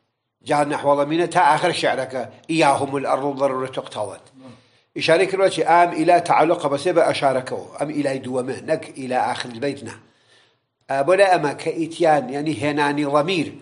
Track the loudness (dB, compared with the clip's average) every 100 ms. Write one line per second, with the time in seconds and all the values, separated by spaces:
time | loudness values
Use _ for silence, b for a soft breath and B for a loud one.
0 | _ _ _ _ -2 0 0 0 0 2
1 | 0 0 0 2 4 4 0 0 0 -2
2 | -4 -6 -10 B B 2 4 2 0 -2
3 | -2 -2 -2 -2 -2 -2 -6 -8 -10 -8
4 | -8 -10 _ _ B B B B B -4
5 | 2 2 2 2 0 2 4 4 4 2
6 | 4 4 4 2 2 2 0 -2 0 2
7 | 2 2 0 0 -4 -8 -10 -8 -6 -2
8 | -2 -4 -4 -4 -4 -6 -4 -4 -6 -12
9 | -4 -2 -2 -4 -8 -6 -6 -6 -12 -16
10 | _ b b b b b b _ -6 -2
11 | 2 4 6 4 0 -4 -6 -4 -6 0
12 | 2 2 0 -4 -4 -4 -2 0 0 0
13 | 0 0 0 -2 -4 -10